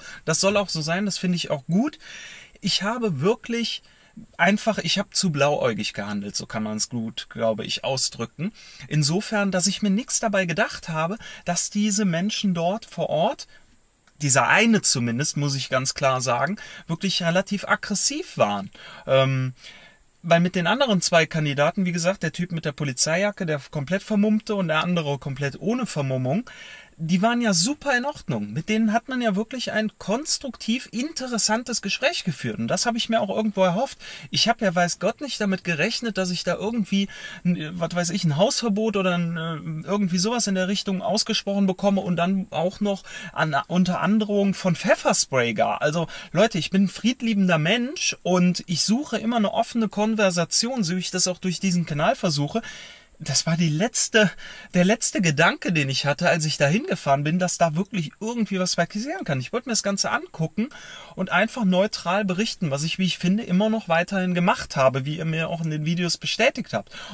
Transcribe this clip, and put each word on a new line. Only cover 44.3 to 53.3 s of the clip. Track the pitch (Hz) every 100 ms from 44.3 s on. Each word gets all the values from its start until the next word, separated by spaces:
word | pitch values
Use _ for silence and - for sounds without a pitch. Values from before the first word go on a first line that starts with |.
| 208 202
von | 185 185
Pfefferspray | 165 208 320 294 208 - 131 120
gar. | 107 107 101
Also | 147 165 160 - -
Leute, | 156 220 170
ich | -
bin | 190
ein | 190
friedliebender | - 226 254 226 202 185 160
Mensch | 156 233 247 330 - -
und | 175 180 180 175 -
ich | 165
suche | - 233 294 220
immer | 220 240
eine | 202
offene | 214 226 233 214
Konversation, | - 214 220 196 175 170 - 233 262
so | 165
wie | 185
ich | 175
das | 185 185
auch | 175
durch | 190 170
diesen | 190 175
Kanal | 160 147 175 269
versuche. | 185 143 143 226 - - - - - -
Das | 156